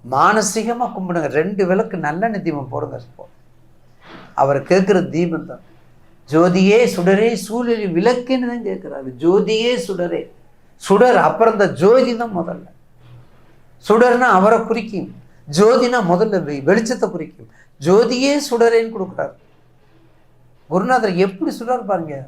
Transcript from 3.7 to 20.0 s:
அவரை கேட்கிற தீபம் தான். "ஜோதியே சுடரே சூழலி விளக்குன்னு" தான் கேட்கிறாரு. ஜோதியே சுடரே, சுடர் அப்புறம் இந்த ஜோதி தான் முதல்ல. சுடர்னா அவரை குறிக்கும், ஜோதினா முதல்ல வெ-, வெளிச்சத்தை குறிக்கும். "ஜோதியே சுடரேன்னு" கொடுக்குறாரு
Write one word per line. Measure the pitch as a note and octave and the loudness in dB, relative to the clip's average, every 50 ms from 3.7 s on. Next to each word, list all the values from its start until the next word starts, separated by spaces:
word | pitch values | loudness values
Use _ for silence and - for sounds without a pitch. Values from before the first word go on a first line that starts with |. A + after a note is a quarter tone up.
| _ _ _ _ _ _ - - - - - - - - | _ _ _ _ _ _ -20 -20 -20 -20 -20 -10 -2 0
அவரை | C3+ C#3 C#3 C#3 C3+ | 2 2 2 -2 0
கேட்கிற | - F3 G3 F#3+ G3 G3+ F3+ D#3 C3+ C3 | 2 2 2 4 4 2 2 2 0 -2
தீபம் | D#3+ F3 E3+ D#3+ D3+ - - | -2 -2 -2 -4 -8 -8 -12
தான். | B2+ - - - - - _ _ _ - _ _ _ _ _ - | -16 -18 -20 -20 -20 -20 _ _ _ -20 _ _ _ _ _ -2
"ஜோதியே | C#3+ D#3+ F3 F3+ F3 F#3+ F#3 G3 G#3 A#3 B3 - - | 2 4 4 4 4 4 4 4 6 4 4 2 0
சுடரே | F#3 F3 F#3+ G3 G3+ A3 A#3 A#3+ F#3+ - | 0 2 2 2 2 2 0 0 -2 -8
சூழலி | - G#3+ A#3+ A#3+ A#3 A#3 A3 G#3 F#3 D#3+ E3+ | -6 -6 -4 -2 -2 -2 -2 -2 -2 -2 0
விளக்குன்னு" | F#3+ A#3+ B3 B3 B3 C4 C4 B3+ B3 A#3+ A#3+ | 2 2 0 0 -2 -2 -2 -2 -2 -4 -6
தான் | A#3+ G#3+ G3 | -6 -6 -8
கேட்கிறாரு. | F#3+ F#3 - D3 C#3+ C#3 C3+ C3 B2+ B2 D3 | -8 -8 -10 -12 -12 -12 -12 -12 -10 -2 0
ஜோதியே | E3+ F#3 G#3+ F#3+ F#3 A3 A3 A3+ A#3+ B3+ - - | 2 2 4 2 2 -2 0 0 -2 -2 -2 -4
சுடரே, | - F#3+ F3 F3 E3+ E3+ D#3 - - _ _ _ _ _ _ _ _ _ _ | -8 -6 -6 -4 -4 -4 -6 -8 -10 _ _ _ _ _ _ _ _ _ _
சுடர் | - - G3 G#3 B3 B3+ A3+ F#3+ D#3 D#3 | 0 2 4 6 6 6 6 4 4 2
அப்புறம் | - A3 A3+ A3+ A3 | 2 4 2 2 4
இந்த | G3 G3+ E3 C3 A#2 E3 | 2 0 0 0 2 4
ஜோதி | G3+ A#3+ C4 B3+ A#3+ A#3 A3 A#3+ | 6 6 6 4 2 -2 -4 -6
தான் | A3+ G3+ F3 | -6 -6 -6
முதல்ல. | F3+ F3+ F3 - - - - _ _ _ _ _ - - - - - - - - - - - _ - - - _ - | -6 -6 -10 -12 -14 -20 -20 _ _ _ _ _ -20 -20 -20 -20 -20 -20 -20 -20 -20 -20 -20 _ -20 -20 -20 _ 0
சுடர்னா | - G#3 A3+ A#3+ B3 B3 B3 B3+ A#3+ G3+ | 2 2 4 4 2 2 2 2 2 4
அவரை | F#3 F#3+ G#3+ A#3 A3+ A3+ - | 4 4 4 4 2 0 -4
குறிக்கும், | A3+ A#3 - - G3+ F3 - - - - - - - - - - C#3+ | -6 -6 -6 -8 -10 -10 -10 -10 -14 -20 -20 -20 -20 -20 -16 -6 0
ஜோதினா | D#3+ G#3 A3 B3+ B3+ B3+ A#3+ B3 B3 G3 E3+ | 2 4 4 4 4 2 2 0 0 0 0
முதல்ல | F3 F3+ A3 - F#3+ F3+ D#3 | 0 0 0 0 -2 -4 -4
வெ-, | C#3+ D3 C#3 C3+ D3+ | -6 -8 -4 0 2
வெளிச்சத்தை | G3 A#3 A3 A3+ B3 - A#3 F#3+ F3 | 2 2 0 -4 -4 -4 -4 -6 -6
குறிக்கும். | E3 D#3 - - - A#2 - _ _ _ _ _ _ | -10 -12 -12 -16 -20 -20 -20 _ _ _ _ _ _
"ஜோதியே | C3+ D#3+ F#3 G#3+ A#3+ A3 B3+ B3 C4+ C#4 C#4+ D4 C#4+ | 0 2 4 4 4 2 0 0 0 0 0 0 -2
சுடரேன்னு" | - A#3+ A3+ A#3 A#3 A#3 A3+ A3+ A3+ A3+ | -2 -2 0 2 2 2 2 0 0 -6
கொடுக்குறாரு | G3+ F#3+ - - - D3 C#3 - _ _ _ _ _ _ _ _ _ _ _ _ _ | -8 -8 -8 -6 -8 -8 -8 -10 _ _ _ _ _ _ _ _ _ _ _ _ _